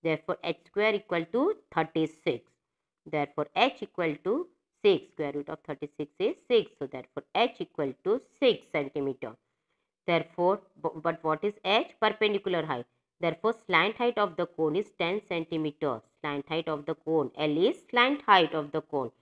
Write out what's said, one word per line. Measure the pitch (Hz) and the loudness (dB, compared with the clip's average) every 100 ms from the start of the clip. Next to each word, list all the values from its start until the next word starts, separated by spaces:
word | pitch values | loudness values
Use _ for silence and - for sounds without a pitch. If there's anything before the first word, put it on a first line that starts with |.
Therefore, | 165 156 - 180 | 0 -2 -2 -6
H | 165 165 _ | -4 -6 _
square | - 214 208 | -2 0 0
equal | - 175 165 | -2 -4 -2
to | 233 311 427 _ | 0 0 -2 _
thirty-six. | - 156 - 156 - - 147 _ _ _ _ _ _ - | -4 -2 0 -2 -2 -4 -4 _ _ _ _ _ _ -6
Therefore, | 156 143 - 147 - | -4 -4 -4 -4 2
H | 226 - | 0 0
equal | 208 - 170 151 - | -12 -4 -4 -2 -2
to | 247 349 _ _ _ | -2 -4 _ _ _
six. | 208 170 - | 4 4 0
Square | _ 147 143 | _ -6 -6
root | 143 | -8
of | 156 - | -14 -10
thirty-six | 143 147 _ 147 _ | -10 -10 _ -10 _
is | 202 370 _ | -2 -2 _
six. | 240 - _ | 2 2 _
So, | 135 | -10
therefore, | 131 - - - | -10 -10 -12 -6
H | - 240 - | 0 0 0
equal | 170 - 139 131 | -10 -4 -4 -4
to | 185 233 - _ | -2 -2 -2 _
six | 269 214 - | 2 2 -2
centimeter. | 160 135 151 139 127 113 110 _ _ _ _ _ _ - | -4 -4 -4 -4 -4 -10 -14 _ _ _ _ _ _ -2
Therefore, | 170 160 - 175 196 - _ | -2 -2 0 2 2 -4 _
bu-, | 156 156 | -8 -4
but | 160 165 | -4 -2
what | 160 156 208 | -2 -2 -2
is | 208 | -4
H? | 185 214 - - | 0 0 0 -2
Perpendicular | 214 208 214 202 196 175 156 | -2 2 0 0 -2 -2 -2
height. | 127 120 _ _ _ | -4 -6 _ _ _
Therefore, | 170 160 214 233 _ | -4 -2 -2 -4 _
slant | 175 185 220 | 2 2 0
height | 240 240 | -2 0
of | 202 165 | -2 -2
the | 175 | -6
cone | - 160 156 | 0 0 0
is | 208 _ | -4 _
ten | 170 202 - | -2 -2 -4
centimeter. | 170 165 160 156 147 151 117 _ _ | -6 -4 -4 -4 -4 -4 -4 _ _
Slant | 151 143 139 | -8 -6 -4
height | 160 165 | -6 -4
of | 151 147 | -6 -6
the | 156 | -8
cone. | - 160 135 - | 0 0 0 -2
L | 151 147 | -2 2
is | 196 359 _ | 2 0 _
slant | 240 247 285 | 2 2 2
height | - 196 160 | 6 6 6
of | 160 147 | 0 -4
the | 156 | -6
cone. | - 143 123 _ | -4 -4 -4 _